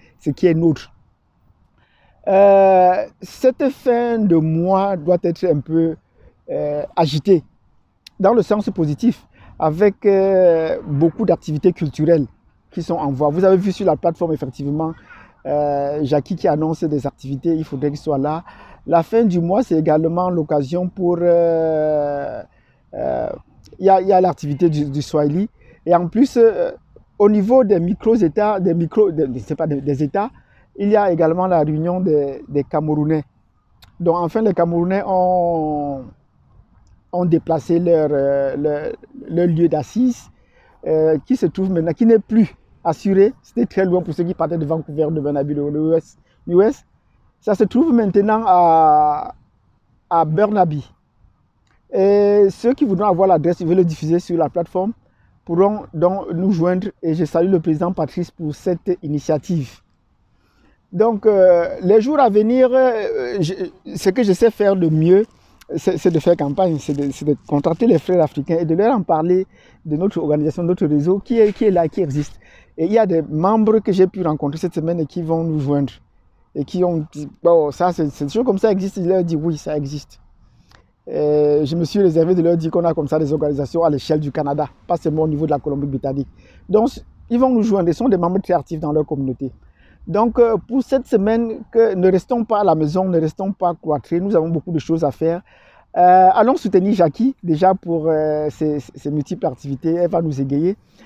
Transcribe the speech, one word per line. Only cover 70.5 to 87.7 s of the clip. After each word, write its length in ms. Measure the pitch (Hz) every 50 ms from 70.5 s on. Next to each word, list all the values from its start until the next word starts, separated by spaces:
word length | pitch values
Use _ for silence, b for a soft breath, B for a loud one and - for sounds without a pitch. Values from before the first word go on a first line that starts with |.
| - 185
de 60 | 175 165
notre 180 | 180 - 190
réseau 320 | 147 151 147 143 180 190 202
qui 220 | - - 233 226
est, 120 | 214 208
qui 140 | 196 - 220
est 40 | 208
là, 180 | 185 170 165 151
qui 120 | - 202
existe. 400 | 180 143 131 151 147 - - - b b b b b b b b
Et 80 | 160
il 60 | 185
y 60 | 214 226
a 60 | 220
des 160 | 185 165 165
membres 600 | 151 - 151 156 170 196 220 220 214 220 220 220
que 120 | - 214
j'ai 140 | 180 190 185
pu 160 | 185 - 190
rencontrer 340 | 180 156 151 143 151 143 147
cette 180 | 160 - 175 -
semaine 240 | 175 156 165 175 170
et 60 | 151
qui 160 | - - 175
vont 240 | 165 156 165 165 165
nous 140 | 165 156 151
joindre. 340 | 135 143 143 143 143 127 - - _ _ _ _ _ _ _ _ _ _ -
Et 100 | 143 143
qui 180 | - - 180 180
ont 220 | 180 170 160 151 -
dit, 160 | - 147 147 143 - _
bon, 280 | - 170 170 165 151 147
ça, 220 | 135 - 175 180
c'est, 160 | 170 - 156 143
ces 220 | - - 147 143
choses 160 | - 220 254
comme 100 | 262 190
ça 160 | 190 - 220
existent, 300 | 196 196 180 196 - 196 170
je 60 | 175
leur 120 | 190 185
dis 140 | 175 165 165
oui, 220 | 147 151 170 156 143
ça 180 | - 160 151
existe. 420 | 151 139 135 151 143 - _ _ _ _ _ _ _ _ b b b b b b b b b b b -
Et 580 | - - 151 151 147 151 151 147 147 147 151 151
je 100 | 131 165
me 100 | 170 165
suis 140 | - - 202
réservé 340 | 196 175 156 165 160 170
de 100 | 185 180
leur 140 | 160 170 175
dire 140 | 165 160 165
qu'on 140 | - 175 170
a 100 | 165 156
comme 140 | 165 151 135
ça 100 | 156 156
des 140 | 156 139
organisations 500 | 156 143 151 147 143 135 139 - - 170
à 80 | 170 156
l'échelle 300 | 147 127 - - 156 151
du 100 | 151 143
Canada, 380 | - 160 143 143 139 151 147 - _ _ _
pas 100 | - 170
seulement 260 | 165 - 165 151 156
au 40 | 160
niveau 200 | 160 151 143 160
de 40 | 147
la 80 | 147 139
Colombie-Britannique. 720 | - 151 143 139 143 143 135 135 - 139 135 143 131 - - b b b b b b b
Donc, 220 | 180 214 226 277 - - - - - - - -
ils 120 | 233 240
vont 100 | 262 262
nous 140 | 254 226 202
joindre, 240 | 226